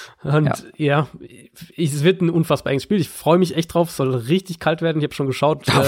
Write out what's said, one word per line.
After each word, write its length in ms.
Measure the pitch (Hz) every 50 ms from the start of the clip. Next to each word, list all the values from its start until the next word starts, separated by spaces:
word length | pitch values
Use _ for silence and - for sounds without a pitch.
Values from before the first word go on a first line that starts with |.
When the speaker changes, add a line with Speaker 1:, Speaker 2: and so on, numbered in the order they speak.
| - - - _ -
Speaker 1:
Und 220 | 147 143 156 151
Speaker 2:
Ja. 80 | - - - - - -
Speaker 1:
ja, 320 | - 151 143 143 147 143 - - -
ich, 760 | 120 113 117 - - - _ - 165 - - - 175 143 143
es 100 | 147 143
wird 180 | 180 190 180
ein 80 | 180 170
unfassbar 420 | 170 165 165 - 151 135 - -
enges 120 | 139 135 -
Spiel. 160 | - 208 202
Ich 80 | 151 -
freue 280 | - - - 151 165 180
mich 180 | 185 170 -
echt 180 | 165 160 - -
drauf. 160 | 170 175 165
Es 60 | - -
soll 160 | 135 131 127
richtig 460 | 123 113 120 170 190 190 - 165 -
kalt 220 | - 156 165 160
werden. 160 | 165 165 151 156
Ich 60 | 147
habe 100 | 147 -
schon 140 | - 143 135
geschaut, 360 | 127 - - 147 160 147 - -
Speaker 2:
Da 140 | - 143
Speaker 1:
äh, 20 | 139